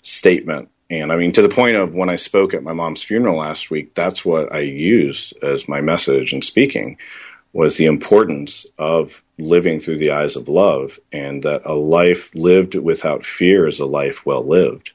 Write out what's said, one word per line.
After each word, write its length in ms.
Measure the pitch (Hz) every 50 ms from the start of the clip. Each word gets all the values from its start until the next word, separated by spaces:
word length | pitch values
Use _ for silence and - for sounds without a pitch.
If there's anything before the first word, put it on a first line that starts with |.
statement. 680 | _ - - - - 98 90 80 - 80 78 69 62 _ _ _ _ _
And, 220 | 85 80 76 76
I 40 | 82
mean, 160 | 85 87 87
to 100 | 92 -
the 80 | 104 101
point 280 | - - 123 120 117
of 160 | 104 95 87 80
when 160 | 90 92 90
I 60 | 90
spoke 380 | 85 - - - 101 98 92 -
at 100 | 80 67
my 100 | 78 85
mom's 280 | 85 85 82 80 - -
funeral 340 | - 104 113 123 110 85
last 340 | 80 78 76 78 - - -
week, 240 | 80 76 73 - _
that's 280 | - 85 92 95 - -
what 280 | 92 82 80 76 - -
I 60 | 78
used 760 | 73 71 69 69 78 90 117 113 78 69 69 - - - - _ -
as 240 | 71 71 69 -
my 140 | - 71 71
message 500 | 73 78 82 82 - - 69 67 65 - -
in 80 | 67 -
speaking, 540 | - - 107 143 - - 55 52 57 - _ - - - - - - - _ _ _ _
was 240 | 85 80 78 -
the 80 | - 80
importance 840 | 78 76 73 - - 104 104 110 87 78 71 71 71 - - - - _
of 460 | - 78 78 82 82 78 - - - _ _ _ -
living 400 | 80 78 85 87 85 87 80 78
through 180 | - - 80
the 140 | 78 78 76
eyes 240 | 71 73 76 73 69
of 120 | 71 60
love, 520 | - 73 85 98 98 78 67 67 69 - - _ _
and 300 | - 73 69 69 71 71 69
that 180 | 76 73 71 -
a 80 | 73 76
life 560 | 76 73 78 80 82 87 90 87 87 - - _
lived 400 | 82 80 90 90 95 92 92 98
without 500 | 92 76 82 80 - - 80 73 - -
fear 400 | - - - 87 90 95 98 85
is 140 | 78 - -
a 60 | 73
life 400 | 67 71 71 69 69 69 - -
well 180 | - 69 64 -
lived. 460 | 69 78 90 87 65 55 - _ - _